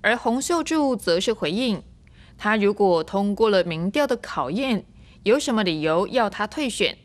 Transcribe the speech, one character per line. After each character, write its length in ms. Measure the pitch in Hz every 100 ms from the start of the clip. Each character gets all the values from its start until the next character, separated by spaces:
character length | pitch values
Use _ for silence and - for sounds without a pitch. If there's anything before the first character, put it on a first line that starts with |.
而 140 | 196 240
洪 260 | 240 240
秀 200 | 285 339
柱 340 | 311 320 285 240
则 240 | - 170
是 120 | 196
回 160 | 220 160
应， 320 | 185 254 190 - - - - - -
他 180 | 214 220
如 180 | 202
果 300 | 202 202 170
通 300 | 160 196 202
过 160 | 196 220
了 140 | 196
民 260 | 175 160 180
调 160 | 277 285
的 100 | 233
考 340 | - - 131
验， 320 | 185 269 214 - - - -
有 160 | 190 254
什 160 | 294 226
么 80 |
理 180 | 190 160
由 240 | 156 160 190
要 220 | 254 214
他 160 | 196 208
退 240 | - 277
选？ 280 | - 165 -